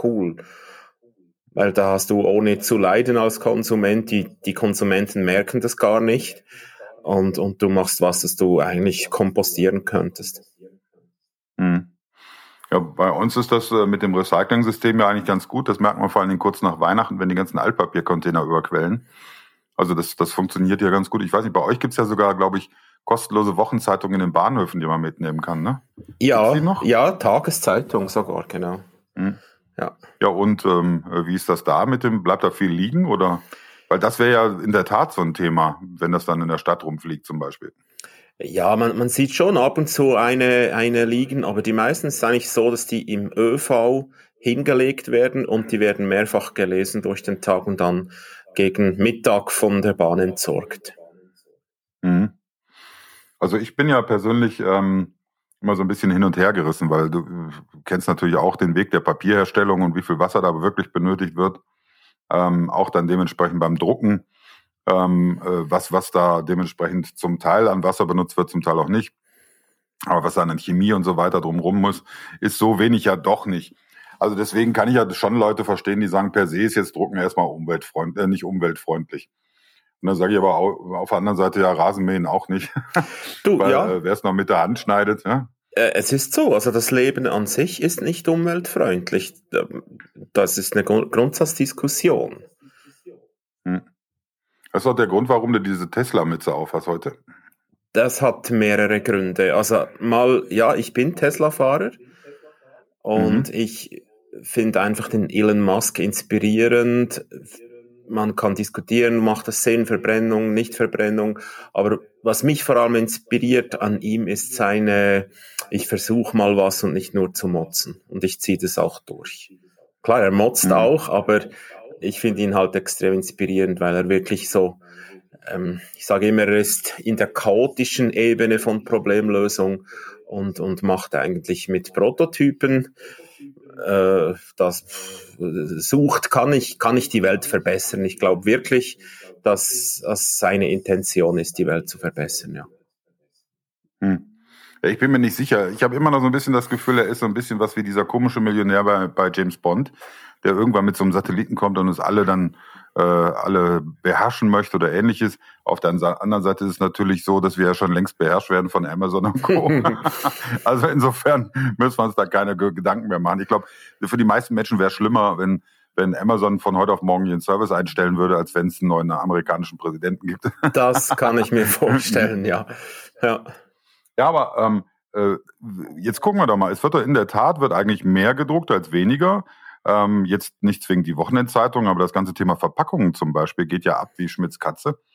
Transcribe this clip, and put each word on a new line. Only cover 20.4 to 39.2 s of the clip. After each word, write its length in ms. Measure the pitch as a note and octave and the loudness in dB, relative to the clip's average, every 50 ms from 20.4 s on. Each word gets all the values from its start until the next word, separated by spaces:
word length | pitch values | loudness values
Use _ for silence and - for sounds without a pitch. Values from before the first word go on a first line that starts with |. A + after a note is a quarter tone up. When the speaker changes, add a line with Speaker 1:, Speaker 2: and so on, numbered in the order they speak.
| F#2 - - F#2 F#2 F#2 G2+ F#2+ | -4 -4 -2 -2 0 0 0 0
Speaker 2:
ja 80 | G2+ F#2 | 2 2
ganz 200 | F#2+ G2 F#2 - | 2 0 0 -2
gut. 140 | - G#2 F#2+ | -4 -4 -2
Ich 80 | E2 | 0
weiß 120 | G2 G#2+ D#3 | -2 -2 -2
nicht, 100 | G#2 D#2+ | 0 -2
bei 100 | E2+ D2 | -2 0
euch 160 | - B2 B2 | 0 -2 -2
gibt's 180 | - B2 - | -2 -4 -2
ja 80 | - A2+ | -2 -2
sogar, 300 | G#2 A2 G#2 G2+ G2 F#2+ | -2 0 2 2 2 2
glaub 200 | F#2 F#2+ F#2+ G2 | 2 0 0 0
ich, 140 | F#2 - _ _ _ _ _ _ _ - | -2 -6 _ _ _ _ _ _ _ -2
kostenlose 500 | - A2+ A2+ - - G#2 G#2+ G#2 G2+ F2 | -2 -2 -2 -2 -2 0 0 2 2 2
Wochenzeitungen 600 | F#2 A2 - B2+ G#2+ - G#2 F#2+ - - F#2 G2 | 0 -2 0 -2 -4 0 0 -2 -2 -2 -4 -2
in 40 | F#2+ | -2
den 140 | F#2 F2 D#2 | -2 0 2
Bahnhöfen, 480 | E2+ F#2 A2+ C3+ A2 F2+ E2 - F2 | 2 2 2 0 0 -2 -2 -4 -6
die 40 | D#2 | -2
man 140 | D#2+ E2 D#2+ | -2 -2 -2
mitnehmen 400 | D#2+ D#2+ - - E2 D#2 D#2 D#2 | -2 -6 -6 -6 -6 -6 -6 -6
kann, 240 | - E2+ E2+ D#2+ D#2+ | -6 -6 -6 -4 -2
ne? 180 | A#2+ C3+ C3 _ _ _ - - - - - | -4 -4 -6 _ _ _ -20 -20 -20 -6 -2
Speaker 1:
Ja, 200 | A#2+ C3+ B2 A2 | 0 2 4 4
Speaker 2:
Gibt's 200 | G#2+ A#2 D3 D3+ | 4 4 4 2
die 60 | D#3 | 2
noch? 180 | F3+ F#3+ F3 - | 0 0 0 2
Speaker 1:
ja, 280 | A#2 A2+ A#2 C#3 F#3 F#3+ | 2 4 4 4 2 0
Tageszeitung 960 | - - G2 G#2+ D3+ - E3+ - - - G#2+ F#2+ - - - - G#2 F#2+ F#2 | 0 0 2 2 2 0 -2 -4 -2 0 0 0 0 -2 -2 -4 -4 -4 -2
sogar, 340 | - G#2+ F#2+ - F2 F2 - - | -2 -4 -4 -2 -6 -8 -8 -8
genau. 320 | - F2+ F2+ F2+ F#2 F#2 - _ _ _ _ _ - | -8 -8 -6 -6 -8 -10 -14 _ _ _ _ _ -8
Speaker 2:
Mhm. 220 | F#2 F#2+ G2+ G2 - _ _ _ _ _ _ - | -4 -4 -4 -4 -8 _ _ _ _ _ _ -8
Speaker 1:
Ja. 200 | - - - - _ - - _ - | -8 -8 -8 -8 _ -20 -20 _ 0
Speaker 2:
Ja, 60 | F#2+ | 0
und, 380 | G2+ F2 F#2+ G2+ G#2+ G#2 - - | 0 2 2 2 2 2 2 2
ähm, 400 | F#2+ F2+ F2 F2 F2 F2 D#2+ - - E2+ F2 E2 | 2 2 4 2 2 0 -2 -4 -4 -4 -4 -2
wie 100 | F2 F#2 | -2 -4
ist 120 | F2 - | -4 0
das 160 | - F2 - - | -2 -2 0 0
da 220 | - D2 E2 G#2+ | 0 2 2 2
mit 180 | C3 B2+ B2 - | 0 0 0 0
dem, 180 | A2+ A2 G2+ | -2 -2 0
bleibt 220 | F2 F#2 G2 - - | 0 0 0 2 0
da 80 | F2+ | -2
viel 180 | - - G2 F2 | 0 0 -2 0
liegen, 360 | E2+ E2+ F#2+ A#2 D3+ F3 F#3 | 0 0 -2 0 0 0 0
oder? 360 | D3+ G2+ F#2 F#2 F2+ F2 F2 - - - - - - - _ _ | 2 2 2 2 2 0 -2 -6 -14 -20 -20 -20 -20 -20 _ _
Weil 120 | - F3+ F#3+ | 0 0 2
das 200 | - A#2 - - | 2 0 2 4
wäre 140 | A#2+ B2 A#2+ | 4 6 6
ja 260 | A2+ A2+ A2 G2 F2+ | 6 4 2 0 -2
in 120 | G#2 G#2+ G#2 | -2 0 2
der 100 | G2 F2+ | 2 2
Tat 300 | - G#2 A#2+ D#3 D3+ - | 2 0 0 0 0 0
so 80 | G2+ | -2
ein 120 | E2+ E2 D#2 | -2 -2 -2
Thema, 460 | - F2+ E2 E2 E2 D#2+ D#2 D2+ D#2+ | 0 0 0 2 2 2 0 -2 -6
wenn 300 | F#2 F2 F2 - E2 E2 | -16 -18 -8 -4 -2 0
das 140 | F2 E2+ - | 0 0 0
dann 160 | F2 E2 E2 | -2 -2 -2
in 80 | E2 E2 | -2 -4
der 80 | D#2+ | -4
Stadt 260 | D#2 - F2 E2+ - - | -2 -2 -2 -2 -2 -4
rumfliegt 420 | D#2 D#2 D2+ - E2 D#2 D2 _ | -10 -10 -10 -8 -10 -10 -10 _
zum 140 | - D#2+ D2+ | -10 -10 -8
Beispiel. 320 | C#2+ C#2+ - _ - - _ _ _ _ _ - - - - - _ _ _ - | -8 -10 -12 _ -20 -20 _ _ _ _ _ -20 -20 -20 -20 -20 _ _ _ -14
Speaker 1:
Ja, 360 | - - F2+ F#2+ F2 G2 G#2+ | -12 -6 -4 0 2 2 2
man, 220 | A2 A#2 A#2 F2+ | 4 2 0 0
man 100 | A2+ A#2+ | 0 -2
sieht 240 | B2 - C3+ | -2 2 0